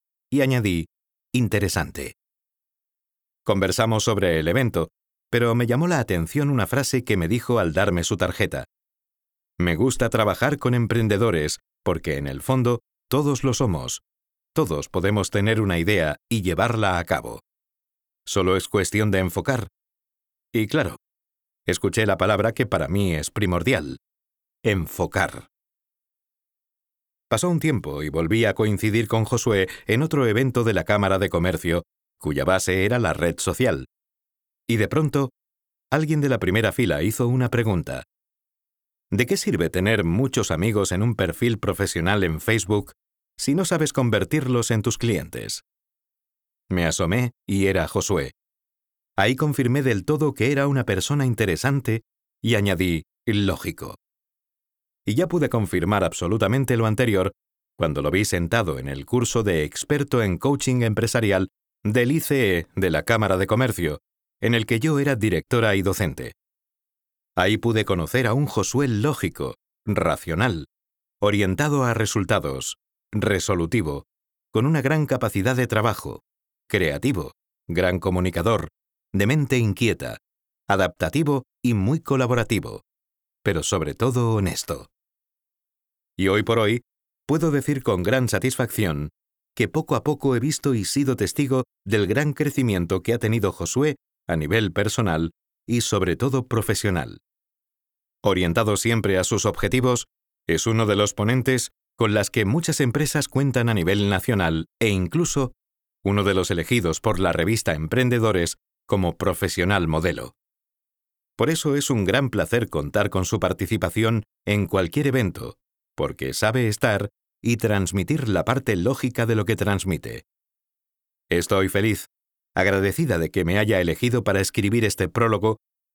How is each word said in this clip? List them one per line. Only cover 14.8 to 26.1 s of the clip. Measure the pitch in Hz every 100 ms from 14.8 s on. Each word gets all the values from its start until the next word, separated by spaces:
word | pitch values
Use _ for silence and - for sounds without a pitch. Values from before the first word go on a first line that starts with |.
| -
podemos | 92 95 104 90
tener | 104 104 110
una | 101 85
idea | 87 101 76 73 _
y | 113
llevarla | 90 82 113 113 101 90
a | 85
cabo. | 78 - - _ _ _ _ _ _ _ _ -
Solo | 101 90 95
es | -
cuestión | 104 92 107 107
de | 95
enfocar". | 92 95 85 127 95 - _ _ _ _ _ _ _
Y | 113 107
claro, | 151 98 - _ _ _ _ _ _ -
escuché | - 98 113 107
la | 95
palabra | 95 101 107
que | - 120
para | 90 69
mí | 98 98 78
es | 71
primordial: | - 101 87 87 110 71 67 _ _ _ _ _ _
enfocar. | 117 98 78 - 82 101 87 - - _ _ _ _ _ _